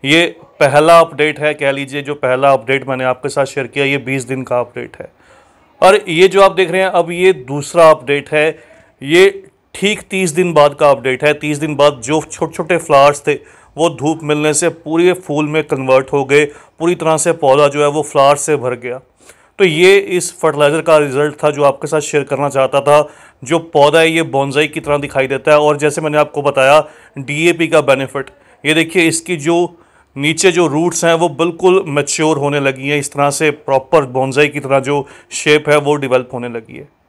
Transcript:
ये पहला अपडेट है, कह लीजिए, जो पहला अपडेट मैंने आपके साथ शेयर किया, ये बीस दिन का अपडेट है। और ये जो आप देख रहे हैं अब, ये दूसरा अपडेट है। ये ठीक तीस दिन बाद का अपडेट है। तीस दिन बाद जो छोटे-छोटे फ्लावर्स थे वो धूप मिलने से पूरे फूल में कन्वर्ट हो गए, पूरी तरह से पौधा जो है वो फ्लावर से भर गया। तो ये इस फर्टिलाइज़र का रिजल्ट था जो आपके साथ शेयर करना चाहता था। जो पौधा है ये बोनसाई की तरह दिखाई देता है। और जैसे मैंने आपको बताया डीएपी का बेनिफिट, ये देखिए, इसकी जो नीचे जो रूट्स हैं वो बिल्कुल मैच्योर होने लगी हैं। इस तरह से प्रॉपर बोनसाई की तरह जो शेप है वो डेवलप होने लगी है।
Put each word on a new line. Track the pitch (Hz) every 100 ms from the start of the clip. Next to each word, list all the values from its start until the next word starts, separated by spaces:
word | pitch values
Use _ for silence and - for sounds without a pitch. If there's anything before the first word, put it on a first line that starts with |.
ये | 139 160 170 - - _
पहला | 143 143 156 170
अपडेट | 165 143 151 143
है, | 151
कह | 143 139
लीजिए, | 139 139 143
जो | 139
पहला | 147 131 127 139
अपडेट | 135 117 135 131
मैंने | 131
आपके | 127 127 139
साथ | 143
शेयर | 135 - 123
किया, | 143
ये | 139 139
बीस | 123 135
दिन | 120 131
का | 127 123
अपडेट | 120 123 120 -
है। | - _ _ _ _ _ _ _
और | 185 202 190
ये | 165 190
जो | 185
आप | 190
देख | 175 180
रहे | 185
हैं | 190
अब, | 175 165
ये | 175 185
दूसरा | 180 127 143 143 170 160
अपडेट | 156 123 143 139
है। | 151 156 156 _ _ _ _
ये | 135 165 196 190 - _ _
ठीक | - 196 208 -
तीस | 190 185
दिन | 147 180
बाद | 156 147
का | 139 147
अपडेट | 139 127 127
है। | 147
तीस | 147 151 143
दिन | 151 139
बाद | 147 135
जो | 117 156
छोटे-छोटे | 151 - 160 156 170 170
फ्लावर्स | - 143 143 143 -
थे | 143 - _ _ -
वो | 165
धूप | 139 147 160
मिलने | 147 151 151
से | 143 170
पूरे | 165 - 160 175
फूल | 180 - 147 151
में | 156
कन्वर्ट | 147 139 131 131 135
हो | 143
गए, | 135 143 147 - _ _
पूरी | 165
तरह | 180 160 156
से | 170
पौधा | 165 139 139 147
जो | 143
है | 143
वो | 147
फ्लावर | 147 151 139 143
से | - 147
भर | 123
गया। | 123 123 127 _ _ _ _ _ -
तो |
ये | 190 156 180 196
इस | 196 180 - -
फर्टिलाइज़र | 160 143 147 156
का | 160 156
रिजल्ट | 147 131 147 143
था | 151
जो | 143
आपके | 143 139 151
साथ | 156
शेयर | 147 147
करना | 139 135 143
चाहता | 135 131 143
था। | 139 147 147 - - _
जो | 123 165
पौधा | 165 151 143 160
है | 160
ये | 165
बोनसाई | 151 135 139 135 156
की | 151
तरह | 139 147
दिखाई | 143 139 135
देता | 131 139
है। | 151
और | 151 147
जैसे | 147 147
मैंने | 156 151
आपको | 151 147
बताया | 143 135 135 151 151 - _ -
डीएपी | 131 147 170 160 160
का | 156
बेनिफिट, | 139 135 135 143 131 _ _ _ 143
ये |
देखिए, | 156 160 185 165
इसकी | 160 - 170
जो | 139 170 170 _ _ _ _ 139
नीचे | 147 151 175
जो | 175 165
रूट्स | 143 170 170
हैं | 165
वो | 165 170
बिल्कुल | 139 170 170 185 185 170
मैच्योर | 143 143 - 156 151
होने | 143 143
लगी | 139 131 135
हैं। | 147
इस | 139
तरह | 147 143
से | 139 156
प्रॉपर | 147 - 135 - 165
बोनसाई | 135 127 135 131 147
की | 143
तरह | 131 135
जो | 127 143 139 - _
शेप | - 156 151 147
है | 147
वो | 143 147
डेवलप | 135 127 123
होने | 127 120
लगी | 117 110 139
है। | 147 _